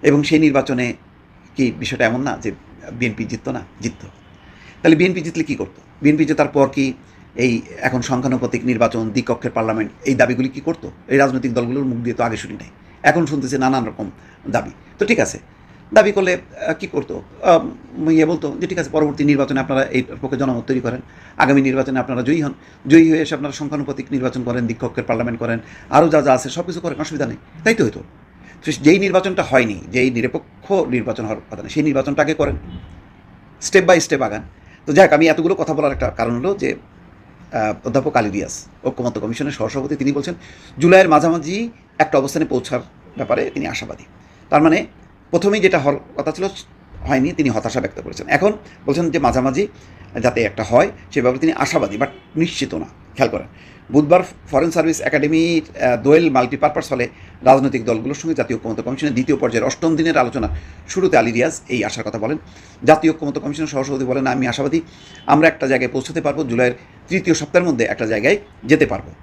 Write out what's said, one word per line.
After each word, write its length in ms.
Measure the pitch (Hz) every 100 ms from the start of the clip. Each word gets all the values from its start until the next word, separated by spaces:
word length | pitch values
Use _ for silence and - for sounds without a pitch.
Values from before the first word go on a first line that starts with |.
এবং 200 | 156 147
সেই 160 | 143 156
নির্বাচনে 540 | 156 139 127 127 123 - - - - - - -
কি 160 | 127 -
বিষয়টা 260 | 104 117
এমন 180 | 117 123
না 160 | 139 104
যে 100 | 110 - - - -
বিএনপি 320 | 120 120 107
জিততো 280 | 113 117 -
না? 80 | 123 90 -
জিততো। 280 | 117 - 95 - - - - - - -
তাহলে 140 | 170 156
বিএনপি 240 | 185 185
জিতলে 240 | 165 160
কি 100 | 156
করতো? 280 | 143 95 - - -
বিএনপি 220 | 143 151
জেতার 240 | 151 151 143
পর 200 | 147 131
কি 240 | 139 135 127 - - - -
এই 260 | 123 117 - -
এখন 220 | - 127
সংখ্যানুপাতিক 640 | 120 127 127 127 120 120
নির্বাচন, 460 | 123 117 113 113 110
দ্বিকক্ষের 400 | 110 120 117 123
পার্লামেন্ট, 400 | 117 110 110 104 -
এই 100 | -
দাবিগুলি 340 | 127 123 123 127
কি 120 | 139
করতো? 300 | 151 165 - - -
এই 100 | 135
রাজনৈতিক 360 | 139 127 123
দলগুলোর 300 | 120 120 131
মুখ 140 | 131 117
দিয়ে 160 | 120
তো 100 | 113
আগে 120 | 120 107
শুনি 180 | 104
নাই, 120 | 104 - - - -
এখন 240 | - 160 156
শুনতেছি 320 | 147 127 139
নানান 260 | 131 131
রকম 260 | 113 - 98 - - - -
দাবি। 200 | 113 - - - -
তো 80 | -
ঠিক 140 | -
আছে, 180 | 113 - - - - - -
দাবি 180 | 214 202
করলে, 260 | 202 190 180 - - -
আহ, 80 |
কি 120 | 156 -
করতো? 360 | 151 - 85 - -
আহ, 680 | - 165 - - - - 156
ইয়ে 140 | 160
বলতো 320 | 156 165 151 -
যে, 60 | 180
"ঠিক 120 | 180
আছে, 120 | 143
পরবর্তী 340 | 156 151 135
নির্বাচনে 360 | 143 139 135 135
আপনারা 240 | 131 135
এই 180 | 135 127 131 120
পক্ষে 160 | 131 131
জনমত 260 | 135 120 -
তৈরি 140 | 131
করেন, 200 | 120 123 - - - -
আগামী 260 | 127 139
নির্বাচনে 380 | 135 131 131 131
আপনারা 220 | 123 127
জয়ী 200 | 127 165
হন, 120 | 143 - - - -
জয়ী 240 | 160 160
হয়ে 100 | 156
এসে 140 | 151
আপনারা 180 | 143 143
সংখ্যানুপাতিক 540 | 131 147 147 139 135 127
নির্বাচন 320 | 139 127 127
করেন, 220 | 120 120
দ্বিকক্ষের 400 | 117 113 123 -
পার্লামেন্ট 340 | 120 120 120 117
করেন, 200 | 117 113 - - -
আরও 180 | 139 208
যা 120 | 156
যা 120 | 139
আছে 180 | 127 135
সব 160 | 165 175
কিছু 140 | 156
করেন, 200 | 170 139
অসুবিধা 260 | 202 151 131
নেই।" 100 | 117 - -
তাই 100 | 190
তো 100 | 220
হতো। 180 | 127 - - - - - - -
তো 80 | - 127
যেই 160 | 139 190
নির্বাচনটা 440 | 196 180 190 185
হয়নি, 380 | 143 135 113 95 92
যেই 180 | 120 127
নিরপেক্ষ 640 | 117 123 - - - -
নির্বাচন 520 | 196 143 123 113 107
হওয়ার 160 | 107 107 -
কথা 120 | 107
না, 60 | -
সেই 140 | -
নির্বাচনটা 400 | 147 135 135 143
আগে 120 | 143
করেন, 220 | 156 143 - - - - - - - - - - -
step 240 | - 196 175
by 220 | 180 -
step 140 | 139
আগান। 200 | 117 104 - - - - -
তো 60 |
যাই 140 | 147 185
হোক, 60 |
আমি 140 | 151 160
এতগুলো 280 | 156 165
কথা 200 | 185 160
বলার 180 | 147 151
একটা 180 | 135 123
কারণ 280 | - 117 120
হলো 160 | 139
যে, 200 | 196 - - - - - - - - -
আহ, 340 | - 107 104 -
অধ্যাপক 300 | 120 143 135
আলী 140 | 107
রিয়াজ, 380 | 98 85 - - -
ঐক্যমত্য 360 | 127 131 123 113
কমিশনের 320 | 110 117 147
সহসভাপতি, 440 | - 110 139 131 151
তিনি 160 | 135
বলছেন 220 | 143 143 170 - - - -
জুলাইয়ের 300 | 170 190 185
মাঝামাঝি 600 | 151 165 170 147 202 233 - _ -
একটা 200 | 151 143
অবস্থানে 260 | 139 160
পৌঁছার 360 | 156 127 - 127 - - - -
ব্যাপারে 340 | 131 131 -
তিনি 120 | - -
আশাবাদী। 380 | - - - - - - - -
তার 120 | 147
মানে 240 | 156 160 - - - - _
প্রথমেই 300 | 170 196 208
যেটা 180 | 185 180
হওয়ার 220 | 139 139 - -
কথা 140 | 143
ছিল 180 | 156 190 - - - - - -
হয়নি, 260 | 139 139
তিনি 160 | 180 143
হতাশা 320 | 107 110 127
ব্যক্ত 200 | - -
করেছেন। 280 | - - -
এখন 240 | - 202 208 - - -
বলছেন 240 | 143 170
যে 80 | 151
মাঝামাঝি 500 | 139 123 131 131 208 - - - - -
যাতে 220 | 120 113
একটা 200 | 107 -
হয় 280 | 104 120 196 - -
সে 80 | 147
ব্যাপারে 160 | 123 131
তিনি 120 | 160
আশাবাদী, 460 | - 139 160 - 104
but 80 | 139 - - 156
নিশ্চিত 380 | - - -
না। 120 | 82 78 - - -
খেয়াল 140 | 123
করেন, 160 | 90 - - - - -
বুধবার 280 | 131 151 175 175 - -
ফরেন 200 | 139 165
সার্ভিস 300 | 165 160 156
একাডেমির, 840 | 143 147 147 160 165 165 156 -
আহ, 200 | 127 120
দোয়েল 280 | 123 156 170
মাল্টিপারপাস 600 | 127 123 139 151 165 -
হলে 160 | 127 123 - - -
রাজনৈতিক 420 | 131 135 135 123
দলগুলোর 300 | 113 113 120
সঙ্গে 200 | 143 165
জাতীয় 220 | 151 120 113
ঐক্যমত্য 260 | 117 107
কমিশনের 300 | 117 131 151
দ্বিতীয় 260 | 123 127 135
পর্যায়ের 280 | 123 113 131
অষ্টম 300 | - 165 156
দিনের 220 | 165 147
আলোচনা 300 | 123 131 104 - - - -
শুরুতে 300 | 190 185 131
আলী 140 | 117
রিয়াজ 280 | 117 139 - -
এই 160 | 123
আশার 200 | 101 -
কথা 140 | 107 110
বলেন। 200 | 110 156 - - - -
জাতীয় 280 | 123 156 160
ঐক্যমত্য 280 | 156 143 139
কমিশনের 280 | 135 147 156
সহসভাপতি 360 | 139 131 135
বলেন, 220 | 127 131 135
"আমি 200 | 127 127
আশাবাদী 340 | 117 139 165 - - - - -
আমরা 220 | 143 160
একটা 180 | - 135
জায়গায় 240 | 127 127
পৌঁছাতে 280 | 135 127 165
পারবো, 240 | 147 143
জুলাইয়ের 300 | 139 117 123 123 - - -
তৃতীয় 260 | 185 175
সপ্তাহের 340 | 156 151 175 180
মধ্যে 160 | 127
একটা 220 | 117 - 110
জায়গায় 300 | 110 123 202 - -
যেতে 220 | - 156 131
পারবো।" 240 | 98 82 -